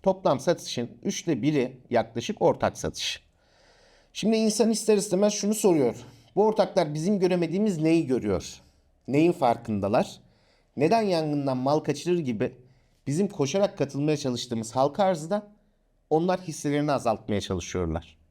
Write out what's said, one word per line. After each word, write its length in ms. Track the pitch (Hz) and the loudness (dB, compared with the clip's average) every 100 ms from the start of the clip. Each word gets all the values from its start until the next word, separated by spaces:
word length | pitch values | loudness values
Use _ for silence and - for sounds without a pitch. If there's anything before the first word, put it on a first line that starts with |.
Toplam 360 | 190 190 190 143 | 0 0 0 0
satışın 500 | - 165 - - 117 - | 0 -2 -2 -8 -8 -6
üçte 380 | - 202 - 135 | -8 -6 -2 0
biri 360 | 135 151 123 135 - | 2 2 0 -4 -2
yaklaşık 520 | 120 113 117 120 208 | 0 0 -6 -8 0
ortak 360 | 170 123 104 - | 2 2 -2 -4
satış. 460 | 82 - - - _ _ _ _ _ _ _ _ _ | -8 -6 -8 -8 _ _ _ _ _ _ _ _ _
Şimdi 240 | - 190 226 | -4 0 2
insan 340 | 220 214 226 | 2 2 2
ister 260 | 220 - 208 | 2 2 2
istemez 360 | - 175 208 | 2 2 2
şunu 200 | 208 202 | 2 -2
soruyor. 420 | 214 214 165 123 107 - - _ - | 2 4 4 2 0 -14 -20 _ 2
Bu 100 | 214 | 2
ortaklar 480 | 214 185 - 160 | 4 2 2 0
bizim 260 | 151 165 208 | -2 0 2
göremediğimiz 580 | 180 180 165 180 214 170 | 2 2 0 0 0 2
neyi 300 | 156 165 143 | 2 4 2
görüyor? 540 | 123 101 90 - - _ _ _ _ - | 0 0 -2 -4 -16 _ _ _ _ -2
Neyin 240 | 135 165 | 2 4
farkındalar? 880 | 175 127 117 - 107 98 120 196 - _ _ _ _ _ - | 4 2 2 -2 -2 2 0 0 -8 _ _ _ _ _ -2
Neden 240 | 151 226 | 2 2
yangından 560 | 214 170 156 147 139 127 | 2 0 0 -2 -2 -2
mal 220 | 131 151 | 0 0
kaçırır 400 | 151 143 170 175 | 0 -4 -2 -2
gibi 320 | 139 107 123 - - _ _ _ - | -2 -2 -4 -6 -20 _ _ _ -6
bizim 200 | 147 196 | -2 -2
koşarak 500 | - 139 196 196 196 | 0 -2 2 0 0
katılmaya 400 | 143 139 147 151 | -4 -2 -2 -2
çalıştığımız 580 | 139 120 - 113 113 127 | -2 -6 -6 -6 -4 0
halka 280 | 139 147 | 0 2
arzda 440 | 190 175 160 208 208 _ _ _ _ _ _ | 0 0 -4 -6 -6 _ _ _ _ _ _
onlar 300 | 151 175 180 | 0 2 -2
hisselerini 520 | 180 147 151 143 147 | -4 -6 -2 0 0
azaltmaya 500 | 135 117 107 - 104 | 0 0 -2 -2 -4
çalışıyorlar? 760 | - 92 - 92 85 80 - _ _ | -2 -6 -4 -4 -2 -4 -8 _ _